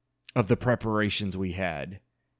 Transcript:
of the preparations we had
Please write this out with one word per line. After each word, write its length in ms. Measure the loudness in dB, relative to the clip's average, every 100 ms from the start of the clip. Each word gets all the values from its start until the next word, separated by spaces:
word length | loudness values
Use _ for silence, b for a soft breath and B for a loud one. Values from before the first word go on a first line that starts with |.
| _ _ -4
of 140 | 0 4
the 80 | 2
preparations 800 | 2 0 2 2 2 0 -2 -2
we 160 | -4
had 480 | -2 -4 -4 -8 -12 _ _ _ _